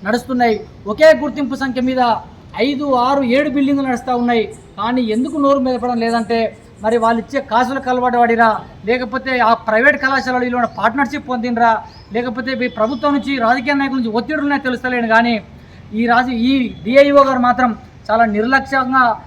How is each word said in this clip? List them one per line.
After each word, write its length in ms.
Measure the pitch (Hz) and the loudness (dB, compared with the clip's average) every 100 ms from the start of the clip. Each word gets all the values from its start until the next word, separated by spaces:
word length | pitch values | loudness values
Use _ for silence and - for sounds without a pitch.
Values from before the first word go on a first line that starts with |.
నడుస్తున్నాయి. 520 | 190 233 233 254 240 208 - - 196 | -2 -4 -2 0 0 0 -6 -16 -10
ఒకే 260 | 208 311 285 | 4 4 4
గుర్తింపు 320 | 294 233 262 | 0 -4 -6
సంఖ్య 260 | 262 269 247 | -4 -6 -2
మీద 220 | 254 254 240 220 - - - - | -2 0 0 0 -6 -20 -18 -4
ఐదు, 380 | 247 269 294 | -2 -2 0
ఆరు, 280 | 254 247 277 | 0 2 2
ఏడు 280 | 254 254 302 | 2 2 2
బిల్డింగ్లు 360 | 269 277 277 269 | 0 0 0 0
నడుస్తూ 280 | 240 254 247 | -4 -2 -2
ఉన్నాయి. 280 | 240 233 214 - - - | 2 0 0 -8 -20 -8
కానీ 240 | 214 254 | -2 -2
ఎందుకు 340 | 233 220 262 302 | 0 -2 -2 0
నోరు 200 | 277 277 | 2 2
మెదపడం 400 | 254 254 247 240 | 2 -2 -2 -2
లేదంటే 380 | 226 233 208 226 220 - - - | 0 -2 -2 -2 -2 -6 -20 -6
మరి 140 | 214 233 | -2 2
వాళ్ళు 260 | 226 233 | 2 0
ఇచ్చే 180 | - 277 | -2 -6
కాసులకు 500 | - 220 247 269 254 | -2 0 0 -2 -2
అలవాటు 280 | 254 247 240 | 0 0 2
పడిరా, 420 | 240 226 226 196 - - 196 | 2 4 2 2 -8 -14 -4
లేకపోతే 500 | 247 247 254 262 254 | -4 -2 -6 -4 0
ఆ 160 | 226 | 2
ప్రైవేట్ 440 | 226 - 214 269 - | 2 2 2 4 2
కళాశాలలు 420 | 262 269 254 254 | 0 -2 -2 -2
వీళ్ళు 240 | 247 247 233 - | -2 -4 -6 -2
పార్ట్నర్‌షిప్ 500 | 214 240 277 285 - | -2 0 -4 -4 -6
పొందినరా, 440 | 247 240 233 233 220 - - - | -4 -2 0 2 0 -4 -20 -8
లేకపోతే 380 | 208 247 226 240 254 | -6 -6 -6 -6 -4
ఈ 40 | 247 | -4
ప్రభుత్వం 440 | 233 220 269 294 | -2 -2 0 -2
నుంచి, 240 | 285 220 269 | -2 -2 -2
రాజకీయ 360 | 226 262 240 | 0 0 0
నాయకుల 240 | 277 277 269 | -2 -2 -2
నుంచి 140 | 226 220 | -2 -4
ఒత్తిడులు 240 | 233 302 | -4 -4
ఉన్నాయో 200 | 285 294 | -2 -2
తెలుస్తలేను. 460 | 269 240 254 247 233 | -2 -4 -4 -2 2
కానీ 200 | 220 240 226 - - - - - | 2 2 -2 -6 -20 -20 -20 -10
ఈ 120 | 214 233 | -4 2
రాజు, 240 | 240 254 | 2 2
ఈ 220 | 240 240 269 233 190 | 0 0 0 -2 -6
డిఐఓ 380 | 180 262 285 285 277 | 2 4 6 6 4
గారు 100 | 254 | 2
మాత్రం 400 | 247 247 247 214 - - - | 0 2 0 -2 -12 -20 -4
చాలా 140 | 220 | 2
నిర్లక్ష్యంగా 800 | 233 208 226 269 262 269 254 262 240 214 | 2 2 0 0 0 -2 0 2 2 0